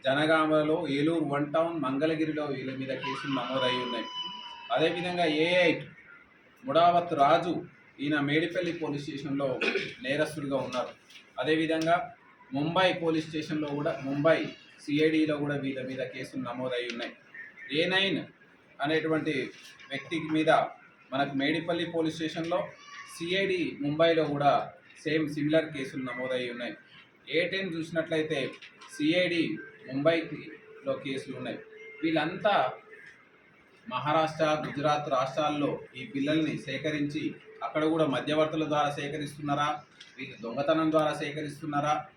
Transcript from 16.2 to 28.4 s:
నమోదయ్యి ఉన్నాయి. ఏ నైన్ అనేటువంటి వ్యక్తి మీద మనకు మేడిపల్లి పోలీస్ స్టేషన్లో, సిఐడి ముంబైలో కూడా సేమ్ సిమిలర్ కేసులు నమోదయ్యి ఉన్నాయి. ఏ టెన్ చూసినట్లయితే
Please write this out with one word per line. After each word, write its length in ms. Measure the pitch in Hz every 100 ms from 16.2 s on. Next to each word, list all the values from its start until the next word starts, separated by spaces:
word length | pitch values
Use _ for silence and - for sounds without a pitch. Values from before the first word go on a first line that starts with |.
| 131 135
నమోదయ్యి 460 | 123 127 127 123 120
ఉన్నాయి. 220 | 117 117 - - - - - -
ఏ 140 | 143 175
నైన్ 400 | 190 196 156 - - - - _ -
అనేటువంటి 680 | 143 160 156 156 143 139 113 - - - -
వ్యక్తి 300 | 139 - 165
మీద 300 | 156 156 156 139 - - - - -
మనకు 220 | 131 143 135
మేడిపల్లి 500 | 139 160 165 170 170
పోలీస్ 300 | 165 160 -
స్టేషన్లో, 520 | 156 170 165 180 208 - - - - -
సిఐడి 600 | 170 190 196 185 139 -
ముంబైలో 420 | 143 151 165 160
కూడా 500 | 147 143 143 - - - - -
సేమ్ 260 | 156 160 151
సిమిలర్ 360 | 151 147 160 156
కేసులు 380 | 139 131 135
నమోదయ్యి 460 | 127 123 127 127 123
ఉన్నాయి. 240 | 120 120 104 - - - _ -
ఏ 180 | 151 175
టెన్ 260 | 190 190
చూసినట్లయితే 800 | 165 156 165 - 160 151 147